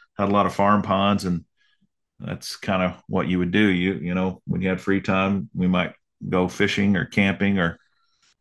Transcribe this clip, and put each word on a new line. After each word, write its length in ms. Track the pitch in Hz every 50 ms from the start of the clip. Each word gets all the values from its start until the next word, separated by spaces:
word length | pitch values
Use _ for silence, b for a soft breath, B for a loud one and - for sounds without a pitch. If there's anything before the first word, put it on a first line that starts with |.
| b b b -
had 120 | 101 98
a 20 |
lot 140 | 101 101 98
of 100 | 92 -
farm 280 | - 101 101 104 104 95
ponds, 420 | 98 95 95 98 101 101 95 -
and 180 | 92 87 82 - _ _ _ _ _ _ _ _ _ _ _ _ _ _ -
that's 380 | - - 98 - - - -
kinda 480 | - - - 98 92 90 90 87 - _ -
what 200 | - 92 85 80
you 120 | 90 90
would 120 | 90 87
do. 160 | 87 104 107 101
You, 280 | 92 87 90 95 95
you 180 | - 78 87 90
know, 280 | 92 92 95 92 - - -
when 140 | - 87
you 80 | 92 92
had 100 | 92 92
free 220 | - 101 98 95
time, 480 | 92 - 95 95 95 98 101 98 85 - -
we 140 | 90 90 90
might 240 | 90 90 87 - - _ _ _ _ - - 95
go 180 | 95 90 90 90
fishing 480 | - - 104 98 - - 101 101 101
or 80 | 90 -
camping 560 | - - 107 101 98 95 - 101 101 101 95
or 180 | 87 82 87 - _ _ _ _ _ _ _ _ _ _ _ _